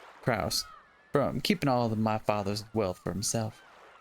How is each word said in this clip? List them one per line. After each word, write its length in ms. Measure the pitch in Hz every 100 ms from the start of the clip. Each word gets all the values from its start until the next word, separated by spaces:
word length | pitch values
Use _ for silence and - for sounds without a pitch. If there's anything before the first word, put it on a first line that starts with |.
| - -
Kraus, 440 | - 113 - - - - - - -
from 260 | 147 117 -
keeping 300 | - 208 143
all 160 | 123 120
of 120 | 110
my 200 | 110 107
father's 480 | - 104 98 104 107
wealth 260 | 110 98 90
for 80 | -
himself. 500 | 87 107 117 110 - - - - -